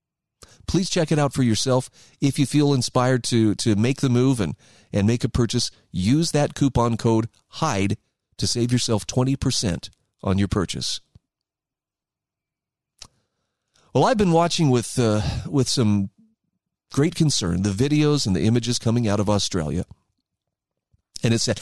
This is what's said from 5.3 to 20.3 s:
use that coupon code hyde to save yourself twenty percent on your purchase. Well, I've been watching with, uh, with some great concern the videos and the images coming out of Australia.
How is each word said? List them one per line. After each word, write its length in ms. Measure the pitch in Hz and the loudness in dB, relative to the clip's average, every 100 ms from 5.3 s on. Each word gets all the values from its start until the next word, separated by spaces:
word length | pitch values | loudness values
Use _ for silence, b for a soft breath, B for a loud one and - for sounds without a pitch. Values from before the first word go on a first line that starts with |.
| - 117 123 - b b | 0 0 -2 -4 b b
use 400 | 87 95 147 170 | -2 0 2 0
that 240 | 147 147 | 0 -2
coupon 420 | - 139 120 120 117 | 0 0 2 0 0
code 320 | 120 113 113 - _ | 2 0 0 -10 _
hyde 480 | - 160 101 101 107 _ _ _ - | -4 -2 0 -2 -4 _ _ _ -6
to 80 | 101 | -4
save 240 | 120 120 | -2 0
yourself 340 | 123 - 107 | 0 0 -2
twenty 300 | - 127 131 | -2 -2 -2
percent 560 | 139 135 - 101 80 - - _ _ | 0 -2 -2 -2 -4 -8 -20 _ _
on 160 | 98 95 | -2 0
your 80 | 98 | 0
purchase. 540 | 107 85 - - - - - _ _ _ _ _ _ _ _ _ _ _ _ _ _ _ _ _ _ - _ _ _ _ _ _ b b | -2 -4 -6 -8 -8 -12 -20 _ _ _ _ _ _ _ _ _ _ _ _ _ _ _ _ _ _ -20 _ _ _ _ _ _ b b
Well, 120 | 127 | 2
I've 120 | 190 233 | 2 4
been 140 | 190 | 4
watching 400 | 165 170 - 151 | 4 2 2 2
with, 260 | 123 - - | 2 0 0
uh, 260 | 117 107 92 B - | 0 0 -2 B -4
with 200 | 139 123 | -2 0
some 420 | - 107 101 98 - _ _ _ _ _ _ _ | 2 2 2 -2 -10 _ _ _ _ _ _ _
great 240 | 135 165 170 | -2 -2 2
concern 460 | 156 - 90 87 | 0 0 -2 0
the 80 | 101 | -2
videos 580 | 98 143 151 151 147 - | 0 0 2 2 2 0
and 80 | 80 | 0
the 100 | 101 | 2
images 320 | 120 113 120 | 2 0 -2
coming 300 | 117 117 110 | 0 0 0
out 100 | 104 | 0
of 100 | 104 | 0
Australia. 580 | 104 - 90 76 82 - - _ _ _ | 0 0 -4 -4 -4 -6 -14 _ _ _